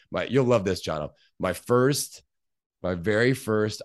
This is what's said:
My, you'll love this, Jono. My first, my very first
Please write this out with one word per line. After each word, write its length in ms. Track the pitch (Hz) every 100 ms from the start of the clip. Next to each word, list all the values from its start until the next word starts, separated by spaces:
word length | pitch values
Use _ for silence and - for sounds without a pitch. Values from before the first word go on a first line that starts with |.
| _
My, 140 | 92
you'll 200 | 85 131
love 200 | 123 117
this, 220 | 95 90 -
Jono. 240 | 78 73 _ _ -
My 140 | 92
first, 720 | 87 - 123 127 139 - - _ _ _ _ _ _
my 120 | 90
very 380 | 90 85 107 123
first 480 | 131 110 107 107 -